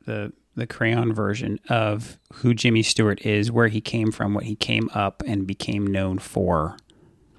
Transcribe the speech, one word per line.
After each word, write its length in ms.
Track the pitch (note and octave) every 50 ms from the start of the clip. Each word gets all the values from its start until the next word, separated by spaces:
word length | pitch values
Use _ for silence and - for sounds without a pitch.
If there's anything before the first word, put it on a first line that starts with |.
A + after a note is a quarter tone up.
| _
the, 280 | - A2 G#2+ G#2 G#2+ - _ _ _ _
the 100 | A#2 A#2+
crayon 480 | A#2 - - A#2+ A2+ A#2 A#2 A#2 A#2 A2
version 460 | A2 G#2 G2+ G2+ A2 B2 A2 G2+ - - -
of 500 | B2 A#2 A2 G#2+ G#2+ G#2+ A#2 - - _ _ _ -
who 200 | - - A#2+ A#2+
Jimmy 280 | A2 - B2 A#2 A2+ A2
Stewart 420 | - - - A2+ G#2 G2 - -
is, 280 | G#2+ G#2 G#2 G#2 A#2 A#2
where 160 | A#2+ A#2 A2
he 120 | G#2+ G#2+
came 300 | - - - A#2 A2 A2
from, 240 | A2 - A2 G2+ G2+
what 100 | G#2 A#2
he 120 | A2+ G#2+
came 340 | - - - A2+ A2 A2+ A2+ -
up 300 | G#2+ G2+ G2 - _ -
and 200 | - A2 G2+ F#2+
became 400 | F#2 G2 - - - A2+ G2+ G2+
known 320 | G2+ G2 F#2+ F#2+ F#2+ F#2 F2+
for. 580 | - - - - F#2 F2+ F2 D#2+ D2+ E2 - - _ _ _ _ - _ _ _ _ _ _